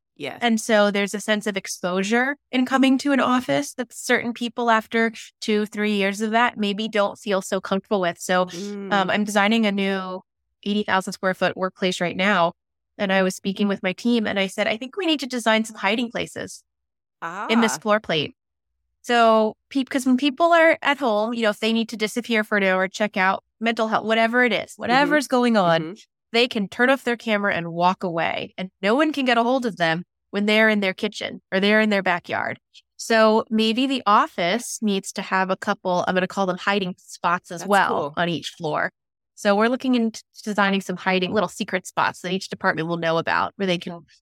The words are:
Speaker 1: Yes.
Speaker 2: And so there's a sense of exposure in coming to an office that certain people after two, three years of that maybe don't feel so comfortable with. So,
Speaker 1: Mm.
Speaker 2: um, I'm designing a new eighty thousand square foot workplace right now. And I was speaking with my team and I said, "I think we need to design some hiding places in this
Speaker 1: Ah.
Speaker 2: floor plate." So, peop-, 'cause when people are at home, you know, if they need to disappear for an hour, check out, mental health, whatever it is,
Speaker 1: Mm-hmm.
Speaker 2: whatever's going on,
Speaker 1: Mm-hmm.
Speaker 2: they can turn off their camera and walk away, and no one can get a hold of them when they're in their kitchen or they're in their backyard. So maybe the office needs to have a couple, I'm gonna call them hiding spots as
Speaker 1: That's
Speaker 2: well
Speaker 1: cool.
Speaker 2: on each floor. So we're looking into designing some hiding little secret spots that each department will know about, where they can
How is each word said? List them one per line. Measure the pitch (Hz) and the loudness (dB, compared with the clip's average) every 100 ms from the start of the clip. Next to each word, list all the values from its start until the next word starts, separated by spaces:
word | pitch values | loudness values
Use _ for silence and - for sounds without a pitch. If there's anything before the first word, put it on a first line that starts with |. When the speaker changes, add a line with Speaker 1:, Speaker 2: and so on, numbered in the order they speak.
| _ _ | _ _
Speaker 1:
Yes. | 139 - | -12 -4
Speaker 2:
And | 240 226 | 0 0
so | - 220 208 | 2 4 4
there's | 202 202 | 2 -2
a | 208 | -4
sense | 208 214 214 | -2 -2 -2
of | 196 | -6
exposure | - - 185 185 196 233 254 285 _ | -6 -6 -4 -2 0 0 0 -4 _
in | 262 254 | -2 0
coming | 262 269 262 | 4 4 4
to | 285 | 2
an | 269 | 2
office | 247 254 254 277 285 | 2 0 0 -2 -2
that | - 247 | -8 -10
certain | - - 240 240 | -10 0 0 0
people | 226 240 240 233 | -6 -6 -4 2
after | 220 220 226 226 226 - _ | 2 2 0 0 -2 -16 _
two, | - 208 208 | -2 0 -2
three | 208 208 | -2 -2
years | 208 196 196 | 0 0 -2
of | 220 | -2
that | 220 240 - | 2 0 0
maybe | 208 202 220 | -4 -2 -2
don't | 214 202 - | 0 0 -2
feel | 220 196 | -2 -2
so | - 190 | -2 -4
comfortable | - 196 - 208 | -2 -4 -2 -2
with. | 180 170 | -2 -4
So, | - 185 180 | 0 0 0
Speaker 1:
Mm. | 175 202 202 196 | -4 -8 -8 -2
Speaker 2:
um, | 202 185 | 0 0
I'm | 202 | 0
designing | 208 208 202 226 214 | 0 2 2 2 2
a | |
new | 202 196 190 185 185 - _ _ _ | 0 -2 -2 -4 -10 -14 _ _ _
eighty | 202 208 | -4 -4
thousand | 208 185 190 | 0 -2 -2
square | 185 190 | -4 -4
foot | 185 180 - | 0 -2 -2
workplace | 185 - 190 180 | -6 -4 -4 -2
right | 175 185 | -4 -2
now. | 190 196 170 - _ _ _ - | 0 2 2 0 _ _ _ -6
And | 202 | 0
I | 190 | 2
was | 185 | 0
speaking | 185 196 190 202 | -2 -6 -2 -2
with | 190 | 0
my | 185 | -4
team | 185 240 240 214 | -2 0 0 0
and | 202 | -2
I | 190 | -2
said, | - 208 | -2 -2
"I | 220 | -2
think | 262 403 | -6 -6
we | 349 | -2
need | 311 | -2
to | 254 | -2
design | 247 226 220 | -4 2 2
some | 220 220 | 0 -4
hiding | 196 233 233 | -2 -2 -2
places | 180 165 - 180 - _ _ _ _ _ _ 170 180 214 | -6 -8 -8 -12 -14 _ _ _ _ _ _ -12 -10 -2
in | 226 | 0
this | 226 214 | 0 -2
Speaker 1:
Ah. | |
Speaker 2:
floor | 214 208 | 0 0
plate." | 214 165 143 - _ _ _ _ _ _ | 0 -4 -4 -10 _ _ _ _ _ _
So, | - 240 226 220 214 - _ | 0 4 6 4 2 -4 _
peop-, | 277 254 | -4 -2
'cause | 277 254 | -2 2
when | 254 | 2
people | 285 269 339 | 2 2 4
are | 339 330 311 | 6 6 4
at | - 285 | 0 0
home, | 262 208 220 | 0 0 -2
you | 240 | 0
know, | 220 | 0
if | 208 | 0
they | 220 | 0
need | 226 226 | 0 -2
to | 214 | -4
disappear | 208 - 220 226 | -4 -4 -2 0
for | 214 214 | 0 0
an | |
hour, | 196 185 185 | 2 2 0
check | - 196 208 | -2 -2 2
out, | 185 196 - _ | 0 0 -6 _
mental | 226 233 220 | -4 0 0
health, | 220 | 0
whatever | 214 220 226 240 | 0 2 2 2
it | 247 | 2
is, | 185 - | 0 -4
Speaker 1:
Mm-hmm. | - | -8
Speaker 2:
whatever's | 208 247 285 302 254 | 0 2 4 2 2
going | 254 247 226 | 2 2 4
on, | 175 165 | 4 2
Speaker 1:
Mm-hmm. | 160 208 - _ _ | 0 -10 -18 _ _
Speaker 2:
they | 233 247 | 0 0
can | 233 190 | 0 -6
turn | - 247 | 0 2
off | 269 | 2
their | - 233 | 0 -4
camera | 226 208 202 | -2 0 0
and | 170 170 | -2 -4
walk | 165 175 190 | 0 0 2
away, | 185 165 160 - - - | -4 -2 -2 -2 -8 -10
and | 185 - | -12 -4
no | 196 | 0
one | 247 320 | 2 2
can | 285 | 0
get | 254 233 | 0 2
a | |
hold | 233 262 240 | 2 2 -2
of | 175 | -2
them | 165 160 175 _ _ | 0 0 -4 _ _
when | 202 208 | -2 2
they're | 214 220 | 4 4
in | 208 | 4
their | 196 | 0
kitchen | 185 214 214 - 190 _ | -2 -6 -6 -10 -10 _
or | 190 | 0
they're | 202 214 | 4 4
in | 220 | 4
their | 202 | 2
backyard. | 190 175 - 104 - - _ - _ _ | 0 -2 -2 -6 -4 -8 _ -20 _ _
So | - 226 220 220 - | 0 4 6 4 2
maybe | 220 220 226 262 | 0 2 2 0
the | 269 202 | 0 4
office | 214 311 - 175 220 - - | 4 4 0 -2 -2 -4 -4
needs | 214 196 - | -2 -2 -4
to | - | -10
have | 185 190 190 | -4 -2 0
a | 190 | -2
couple, | - 202 190 180 - | -4 -4 -2 -2 0
I'm | |
gonna | 185 180 | -2 -2
call | - 190 | -2 -2
them | 180 | -2
hiding | - 202 180 185 | -2 -2 -2 -8
spots | _ - 175 170 - | _ -6 -2 -2 -4
as | 170 | -10
Speaker 1:
That's | 180 | 0
Speaker 2:
well | 196 165 | 2 2
Speaker 1:
cool. | - 143 151 | 0 -4 -4
Speaker 2:
on | 170 | -2
each | 160 - | -2 -8
floor. | - 160 151 190 - _ _ _ | -10 -6 -4 -4 -8 _ _ _
So | - 208 202 | -4 0 2
we're | 226 | 2
looking | 254 269 247 | 0 0 2
into | 226 220 - - | 0 -4 -18 -14
designing | - 208 196 196 | -6 0 2 0
some | - 185 | -2 -4
hiding | - 190 220 | 0 0 0
little | 208 175 | 0 -2
secret | - 202 185 - | -4 -6 -4 -6
spots | - - - | -2 -2 -4
that | 180 | -6
each | 190 - | -6 -6
department | - 190 - 165 | -4 -2 -2 -4
will | 170 | -2
know | 165 165 | 0 0
about, | 165 170 - - | 0 0 0 -2
where | 196 | -2
they | 175 | -2
can | 185 170 156 _ | -4 -14 -18 _